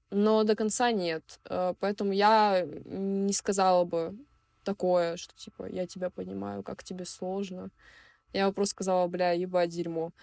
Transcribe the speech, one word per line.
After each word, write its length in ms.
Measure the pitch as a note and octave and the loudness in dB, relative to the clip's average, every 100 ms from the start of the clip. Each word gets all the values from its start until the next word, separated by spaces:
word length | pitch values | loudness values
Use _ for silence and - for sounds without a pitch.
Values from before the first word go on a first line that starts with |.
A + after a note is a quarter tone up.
| - | -6
но 340 | G3+ G#3+ A3 | 2 4 4
до 120 | G#3+ G#3+ | 4 2
конца 360 | G#3+ - A#3+ | 2 2 2
нет. 320 | G#3+ F3 D#3+ - - - | 2 -2 -4 -8 -18 -6
Э, 240 | F3+ F3+ F3 | -2 -2 -2
поэтому 320 | G3 G#3 G3+ | -4 -2 -2
я 540 | G3 G#3 A3 G#3 F#3+ D3+ - - | 4 6 6 6 2 0 -8 -10
не 460 | F#3+ G3 G3 G3 | -6 -4 -2 0
сказала 500 | G3 - G3 F#3+ F3+ | 0 0 2 6 6
бы 300 | F3 E3+ E3 G#3 C#4+ _ _ _ | 4 -2 -4 -8 -20 _ _ _
такое, 520 | - G3 F#3 F3+ E3+ E3+ | -6 -2 2 2 2 -4
что, 160 | - - | -12 -18
типа, 300 | - - - | -20 -14 -10
«Я 160 | F#3 F3+ | -6 -6
тебя 240 | F#3 F3+ | -6 -8
понимаю, 520 | - F#3 G3 G3+ G3+ | -6 -8 -6 -6 -8
как 200 | - G3+ | -10 -12
тебе 200 | - F#3 F3+ | -12 -10 -10
сложно». 640 | - F#3 G3 G3 F#3 F#3+ _ - - - _ _ | -8 -6 -6 -6 -10 -14 _ -20 -20 -20 _ _
Я 140 | F#3+ G3 | 0 0
бы 40 | |
просто 200 | G3 G3+ | 2 -2
сказала: 340 | - F#3+ F#3 F3 | 0 0 2 2
«Бля, 240 | F3 F3+ | 0 0
ебать 400 | F3 F3+ F3+ F3 | 0 0 0 0
дерьмо». 400 | E3+ E3+ D#3+ E3 - | -2 -4 -4 -6 -8